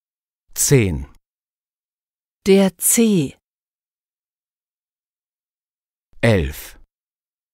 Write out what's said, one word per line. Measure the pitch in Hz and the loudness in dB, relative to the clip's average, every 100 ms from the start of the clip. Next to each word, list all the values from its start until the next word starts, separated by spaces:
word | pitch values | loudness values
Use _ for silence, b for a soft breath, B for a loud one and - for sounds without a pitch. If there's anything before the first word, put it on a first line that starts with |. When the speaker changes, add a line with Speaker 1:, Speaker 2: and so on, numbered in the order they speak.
| _ _ _ _ _ | _ _ _ _ _
Speaker 1:
Zehn. | - - 135 98 69 71 - _ _ _ _ _ _ _ _ _ _ _ _ 202 | -6 0 2 0 -4 -10 -20 _ _ _ _ _ _ _ _ _ _ _ _ 2
Speaker 2:
Der | 196 190 - | 2 2 -2
Zeh. | - - 226 190 135 - _ _ _ _ _ _ _ _ _ _ _ _ _ _ _ _ _ _ _ _ _ _ _ _ _ _ _ - | -2 0 2 0 -2 -8 _ _ _ _ _ _ _ _ _ _ _ _ _ _ _ _ _ _ _ _ _ _ _ _ _ _ _ -4
Speaker 1:
Elf. | 117 98 69 - - - _ _ _ _ _ _ _ | 0 0 -2 -8 -18 -20 _ _ _ _ _ _ _